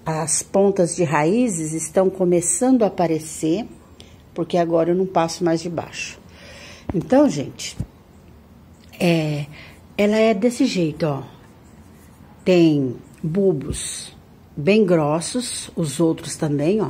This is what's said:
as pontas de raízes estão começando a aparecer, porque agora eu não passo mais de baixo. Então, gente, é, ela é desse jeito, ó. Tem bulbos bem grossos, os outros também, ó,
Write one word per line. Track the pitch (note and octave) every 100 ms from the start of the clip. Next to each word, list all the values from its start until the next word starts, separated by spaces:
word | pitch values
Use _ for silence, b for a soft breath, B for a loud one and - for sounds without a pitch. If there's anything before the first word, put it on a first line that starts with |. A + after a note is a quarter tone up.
| -
as | D#3+ D#3+ -
pontas | - G3 G3 G3 F3
de | F3
raízes | E3+ D3+ D3+ A3 B3+ F3 D#3
estão | D#3+ - - F#3+
começando | F#3+ F3+ F3 E3 - B3+ C4
a | G#3
aparecer, | - E3+ D#3 D#3 - D#3 F3 A#3+ - - - B B -
porque | - E3 F3+
agora | E3 E3 E3
eu | F3
não | F#3+
passo | F#3 E3 -
mais | F3 E3
de | F3+
baixo. | D#3+ - - - - - B B B B B B
Então, | F#3 - B3+ D4
gente, | C#3+ C3 - - - - - - - - - - - - - - -
é, | F3+ E3 D#3 D3 D3 B B B - -
ela | G#3 G#3+
é | A3
desse | G#3 A#3 A#3+
jeito, | C4 F#3+ E3 D3
ó. | D#3+ C#3 - - - - - - - - - - - -
Tem | - F3+ E3 D3 C3 A#2 - -
bulbos | E3 E3+ G3 D#3+ C3 - - - - - - - - -
bem | D3 G#3+ G3+
grossos, | E3+ D3 D#3 E3 B3 A#3+ - - -
os | D#3+ C3
outros | E3 E3 -
também, | - D#3+ C#3+ D3 G#3+
ó, | D#3